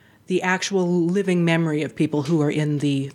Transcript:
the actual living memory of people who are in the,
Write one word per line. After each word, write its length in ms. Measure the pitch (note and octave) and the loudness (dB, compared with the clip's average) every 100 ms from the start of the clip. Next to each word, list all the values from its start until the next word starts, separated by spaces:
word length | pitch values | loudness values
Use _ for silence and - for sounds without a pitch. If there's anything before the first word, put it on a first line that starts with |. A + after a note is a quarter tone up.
| _ _ - | _ _ -6
the 140 | F#3 | -2
actual 440 | F#3 F#3 - G3 F3 F3+ E3+ | 0 -2 -2 0 0 2 0
living 380 | F#3+ F#3 F3 | 0 0 2
memory 380 | E3+ E3 D#3+ D3+ | 2 2 2 0
of 140 | C#3+ - | -4 -2
people 280 | D3+ D3 | -2 0
who 180 | C#3+ E3 | 0 0
are 100 | D3 | 2
in 280 | D3+ D3+ D3 | 0 -2 0
the, 280 | C#3+ C#3 C3+ | 0 -2 -4